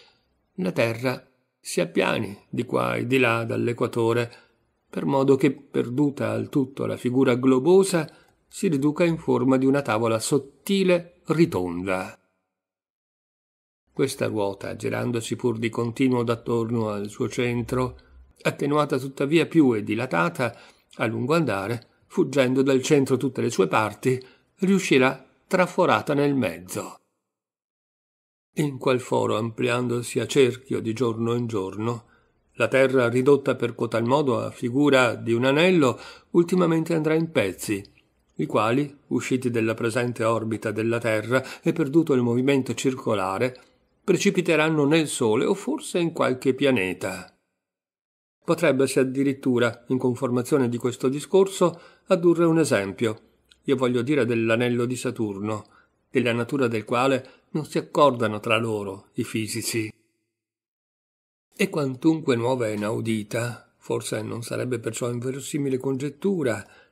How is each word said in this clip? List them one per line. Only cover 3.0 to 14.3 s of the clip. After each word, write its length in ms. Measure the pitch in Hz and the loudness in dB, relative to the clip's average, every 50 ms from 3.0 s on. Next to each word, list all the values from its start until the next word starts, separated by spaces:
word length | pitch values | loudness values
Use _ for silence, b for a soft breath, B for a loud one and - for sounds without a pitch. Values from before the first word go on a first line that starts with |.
| 117 | -2
di 120 | 120 131 135 | 0 2 2
là 260 | 123 117 113 117 117 | 2 2 2 0 -2
dall'equatore, 840 | 117 113 113 113 117 120 - 127 110 - 120 113 113 117 120 120 117 B B B B B B _ _ _ _ _ _ | -4 -4 -2 -2 -2 -2 -2 -4 -2 -2 0 0 0 0 0 -2 -4 B B B B B B _ _ _ _ _ _
per 140 | - - 165 | -10 -6 -2
modo 300 | 156 139 135 135 139 135 | 0 0 2 4 4 2
che, 160 | 135 - 143 131 | 4 2 0 0
perduta 800 | - - - - 135 123 120 123 135 147 143 131 - 113 107 | -2 -10 -6 -4 -4 -4 -2 -2 0 0 0 -2 -2 -4 -4
al 180 | 110 113 110 107 | -4 -4 -6 -4
tutto 360 | - 147 131 127 - - 113 | -2 -2 -2 -4 -4 -6 -6
la 120 | 110 107 | -6 -6
figura 400 | 107 - 123 123 131 135 127 120 | -4 -4 -2 0 2 2 2 2
globosa, 760 | 123 127 131 131 127 131 160 185 196 190 190 180 165 151 - B B B B B B _ | 2 4 2 2 4 4 4 6 6 6 4 2 -2 -2 -4 B B B B B B _
si 220 | _ - - - 190 | _ -8 -4 -2 0
riduca 360 | 156 131 139 151 147 - 175 | 0 2 0 0 2 2 2
in 140 | 170 165 - | 0 0 0
forma 380 | - - 127 120 123 131 135 | 0 0 0 2 2 2 2
di 100 | 131 131 | 4 4
una 160 | 135 135 143 135 | 2 2 2 2
tavola 360 | - 107 110 117 113 113 110 | 0 0 0 2 0 0 0
sottile 1040 | - - - - - - - _ - - 202 196 190 180 180 170 170 - _ _ _ | 0 0 0 0 -2 -4 -16 _ -4 0 0 2 4 4 2 2 0 -4 _ _ _
ritonda. 920 | - 156 156 170 - - 92 90 90 85 87 92 95 92 92 92 101 - - _ _ _ _ _ _ _ _ _ _ _ _ _ _ _ _ _ _ _ _ _ _ _ _ _ _ _ _ _ _ _ _ _ _ _ | -2 2 2 2 2 2 -2 -2 -2 -4 -4 -4 -2 -2 -2 -4 -8 -12 -20 _ _ _ _ _ _ _ _ _ _ _ _ _ _ _ _ _ _ _ _ _ _ _ _ _ _ _ _ _ _ _ _ _ _ _
Questa 340 | - 143 131 - - 120 | -2 -2 -2 -2 -2 -4
ruota, 500 | 107 | -4